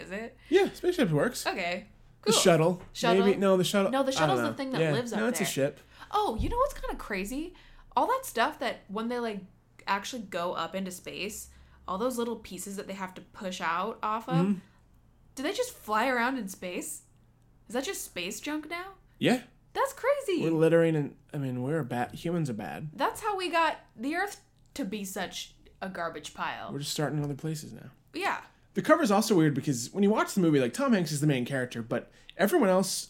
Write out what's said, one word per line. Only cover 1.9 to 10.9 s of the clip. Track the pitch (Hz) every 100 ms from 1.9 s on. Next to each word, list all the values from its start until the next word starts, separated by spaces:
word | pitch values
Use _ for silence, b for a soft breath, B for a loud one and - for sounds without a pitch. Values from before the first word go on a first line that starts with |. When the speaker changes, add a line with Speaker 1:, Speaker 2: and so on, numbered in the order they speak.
| - - - -
Speaker 2:
The |
Speaker 1:
Cool. | -
Speaker 2:
shuttle. | 196 165 160 180 -
Speaker 1:
Shuttle? | - 240 190 196
Speaker 2:
Maybe, | 185
no, | 196 190
the |
shuttle. | 175 208 202
Speaker 1:
No, | 269
the | 269
Speaker 2:
I |
don't | 269
Speaker 1:
shuttle's | 156 -
the | 117
Speaker 2:
know. |
Speaker 1:
thing | - 269
that | -
Speaker 2:
Yeah. | 160
Speaker 1:
lives | 143 240
up | 208
Speaker 2:
No, | 220
it's | -
Speaker 1:
there. | 135
Speaker 2:
a |
ship. | - 139 - B B B
Speaker 1:
Oh, | 415 415 -
you | 427
know | 480
what's | 554
kinda | - 508 -
crazy? | - 196 202 262 339 b b b b -
All | 311
that | 523 523
stuff | 233 254 302
that | 247 190 -
when | 196 226
they, | 247
like, | 233 208 190 _ _ - -
actually | 196 - 254
go | 190 180 175
up | - 165
into | 190
space, | 190